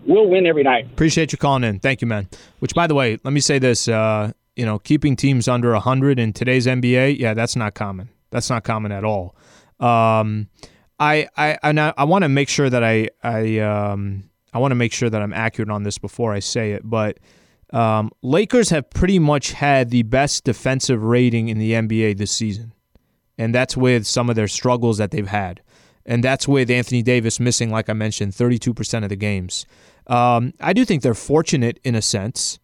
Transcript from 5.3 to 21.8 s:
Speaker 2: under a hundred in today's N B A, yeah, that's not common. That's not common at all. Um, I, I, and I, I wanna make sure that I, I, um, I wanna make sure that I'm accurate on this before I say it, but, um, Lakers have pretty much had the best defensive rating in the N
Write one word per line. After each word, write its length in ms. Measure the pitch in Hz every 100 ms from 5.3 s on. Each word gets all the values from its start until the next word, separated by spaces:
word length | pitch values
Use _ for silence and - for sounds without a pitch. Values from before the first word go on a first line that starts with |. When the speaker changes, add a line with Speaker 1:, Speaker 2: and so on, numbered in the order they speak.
| 131 117
Speaker 2:
under 240 | 123 120
a 80 | 110
hundred 400 | 127 131 139 131
in 120 | 113
today's 340 | 104 123 127 123
N 140 | 127
B 140 | 123 123
A, 120 | 135
yeah, 260 | 143 120
that's 220 | 110 120 -
not 180 | 107
common. 360 | - 104 95 107 _ _
That's 200 | 123 -
not 120 | 120
common 300 | - 110 107
at 100 | 101
all. 320 | 107 104 90 _ _ - _ _
Um, 680 | 123 117 113 110 107 107 104 _ - _ _ _
I, 280 | 151 151 147 -
I, 220 | 151 151
and 180 | 147 151
I, 140 | 151 147
I 80 |
wanna 240 | 143 190 165
make 200 | 135 135
sure 200 | - 139
that 160 | 123
I, 240 | 113 113 110 _
I, 360 | 120 110 110 110
um, 680 | 107 104 104 101 101 98 98 _ _
I 60 | 117
wanna 160 | 135
make 180 | 123 117
sure 160 | - 120
that 140 | 110
I'm 100 | 104
accurate 380 | 87 113 - 107
on 120 | 104
this 160 | 104 -
before 340 | 101 - 117
I 80 | 101
say 320 | - 123 110
it, 100 | 101
but, 340 | 110 113 107 - _ _ _ _ _
um, 380 | 117 113 110 107 _
Lakers 460 | 123 151 214 247 208
have 200 | 160 127
pretty 280 | - 180 190
much 340 | 151 147 -
had 380 | - 143 139 123
the 120 | 120
best 420 | 110 113 143 -
defensive 580 | - 117 131 131 - 123
rating 460 | 110 120 127 117 113
in 100 | 107
the 160 | 110
N 120 | 113